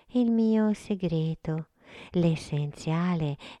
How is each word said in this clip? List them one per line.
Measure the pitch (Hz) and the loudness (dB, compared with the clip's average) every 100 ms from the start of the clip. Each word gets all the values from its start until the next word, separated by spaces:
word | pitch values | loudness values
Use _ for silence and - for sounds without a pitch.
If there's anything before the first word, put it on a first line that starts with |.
| _ | _
il | 247 233 | 0 2
mio | 226 220 220 214 | 4 4 4 4
segreto. | 214 - 196 180 160 160 160 - 160 160 _ - - - | 0 -4 -4 0 0 0 -4 -4 -6 -6 _ -20 -20 -4
L'essenziale | 180 170 160 - 147 147 - - 160 180 175 151 143 - - | 0 2 2 -2 -4 -4 -6 -2 0 0 0 -2 -4 -10 -10